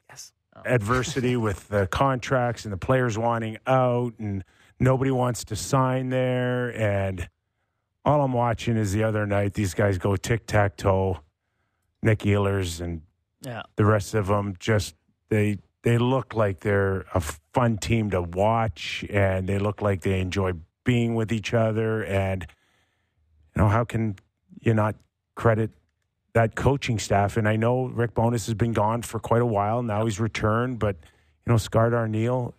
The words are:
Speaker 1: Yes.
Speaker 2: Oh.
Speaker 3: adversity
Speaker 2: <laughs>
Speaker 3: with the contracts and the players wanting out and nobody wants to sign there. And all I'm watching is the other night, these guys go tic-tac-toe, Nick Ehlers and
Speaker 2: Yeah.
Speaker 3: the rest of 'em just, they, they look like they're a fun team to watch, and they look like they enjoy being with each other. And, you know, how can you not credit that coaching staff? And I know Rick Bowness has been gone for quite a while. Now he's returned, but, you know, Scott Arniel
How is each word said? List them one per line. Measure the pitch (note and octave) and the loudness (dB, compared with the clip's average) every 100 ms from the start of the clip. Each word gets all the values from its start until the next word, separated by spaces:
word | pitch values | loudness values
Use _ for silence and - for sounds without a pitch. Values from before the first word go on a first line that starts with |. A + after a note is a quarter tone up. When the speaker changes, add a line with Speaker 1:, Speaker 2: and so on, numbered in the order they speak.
| _ | _
Speaker 1:
Yes. | - - _ _ - | -20 -20 _ _ -12
Speaker 2:
Oh. | G#2+ | -2
Speaker 3:
adversity | B2 G2+ B2+ A#2 C#3 B2 B2 | 0 2 0 0 -2 0 0
Speaker 2:
<laughs> | A2 | -2
Speaker 3:
with | F2+ - | -4 -2
the | G#2 F#2+ | 0 0
contracts | - C#3 C3 - C3 A#2+ A2+ G#2+ | 2 0 0 -2 0 0 -4 -8
and | |
the | F#2+ | -8
players | - C3 B2 G#2+ | 0 2 2 0
wanting | A#2 A#2 A2+ A2 - | 0 -2 -4 -6 0
out | C3 B2+ A#2+ B2 A2 | 2 4 2 -2 -4
and | G#2+ G2 - _ _ _ | -6 -6 -8 _ _ _
nobody | B2+ C3 C3+ | 2 2 2
wants | B2+ B2 A#2+ - | 0 0 -2 -6
to | G#2+ | -8
sign | - C3+ C3 C3 B2+ | -2 2 2 0 -2
there. | B2+ B2+ B2 B2 B2+ B2 | -2 0 0 0 -2 -4
And | A2 G#2+ G2+ G2 F#2 F#2 - _ _ _ _ _ _ - | -2 0 0 -2 -4 -8 -12 _ _ _ _ _ _ 0
all | D3 | 2
I'm | C3+ | 2
watching | B2 A#2+ A2 - A2 | 0 0 -2 -2 0
is | G#2 | 0
the | G#2 | 0
other | A2 G#2+ G2+ | 0 0 0
night, | G2+ G2+ | 0 0
these | G2+ G2 | -2 -2
guys | - G#2 F2+ | 0 0 2
go | G#2 F#2+ | 0 -2
tic-tac-toe, | - A#2 - G#2+ G2+ - G2+ F#2+ F#2+ F2 - _ _ _ _ _ _ _ | 0 -4 0 2 2 0 0 2 0 -4 -10 _ _ _ _ _ _ _
Nick | A2 G#2+ | 0 2
Ehlers | G#2 G2+ G2 G2 F2+ E2 | 2 2 2 0 -2 -6
and | F2 E2 D#2 _ _ _ | -8 -8 -12 _ _ _
Speaker 2:
Yeah. | B2+ A2+ - - | -14 -12 -10 0
Speaker 3:
the | G#2 | 2
rest | G#2+ - | 2 0
of | A2 F#2+ | -2 0
'em | G#2 G2+ F#2 | 0 -2 -6
just, | - G#2+ - - _ _ _ | -2 0 -2 -10 _ _ _
they, | G#2+ G#2 G2+ - _ | 0 2 -2 -8 _
they | A#2+ A#2 | 0 2
look | B2 C3 - | 2 0 -2
like | A2 G#2 F#2 | 0 0 0
they're | G#2+ G2+ G2 F#2+ - | 0 2 2 0 -2
a | F#2+ - - _ | -4 -4 -8 _
fun | - A#2+ A2 | 0 2 0
team | - A2+ G#2 | 0 0 0
to | F#2 | -2
watch, | F2 F2 G#2 A2+ A2 - - - - | -2 0 2 2 0 -4 -10 -10 -4
and | G2+ G2 F#2+ F#2 | 0 2 0 -2
they | G2 | -2
look | G#2 G2+ | -2 -2
like | G#2 F#2+ | -2 0
they | G2 F#2+ | 0 -2
enjoy | F#2 G2 F#2 F2 - _ | 0 0 -2 -2 -10 _
being | - A#2+ A#2 A2+ | 0 2 2 0
with | G#2+ | -2
each | A2+ - | -2 -2
other. | A#2 A2+ G#2+ A2 A2 | 0 2 0 0 -2
And, | F#2+ G2 F#2+ F#2+ F2 - _ _ _ _ _ _ _ _ _ - | -2 0 0 -2 -6 -16 _ _ _ _ _ _ _ _ _ 2
you | |
know, | G#2+ | 2
how | A2 A#2 | 2 0
can | A2+ A2 F#2+ _ _ _ - | -2 -2 -4 _ _ _ -4
you | A#2 | 0
not | G#2+ G#2+ G#2 _ _ _ - | 2 0 -2 _ _ _ -2
credit | A#2 A2 A2 - _ _ _ _ _ | 2 2 0 -6 _ _ _ _ _
that | A#2 A2+ - | 0 0 2
coaching | B2+ C#3 - A2 | 0 0 0 -4
staff? | - G2+ G2+ A2+ | 0 0 0 0
And | G#2+ | 0
I | A2 | 2
know | A2+ B2+ B2+ | 0 0 -2
Rick | A2+ A#2 - | -2 -2 0
Bowness | A#2 A#2+ A2 | 0 0 -2
has | G#2 | -2
been | A#2 | 0
gone | A2 G#2 A#2 | 2 0 0
for | - A2 | -4 -8
quite | - A2+ | 0 2
a | A#2+ | 2
while. | G2+ G2+ A#2+ | 2 2 0
Now | A#2+ G#2 A2+ | -2 -2 -2
he's | G2+ | -2
returned, | A2+ - G#2+ A2 B2+ A#2 | -4 -2 0 0 -2 -2
but, | G#2+ F#2+ - _ _ _ - | -2 -4 -10 _ _ _ 0
you | |
know, | A#2 | 0
Scott | - A2 A#2 | 2 2 2
Arniel | A#2 A2+ G#2+ A#2 B2+ B2 | 2 0 0 0 -2 -4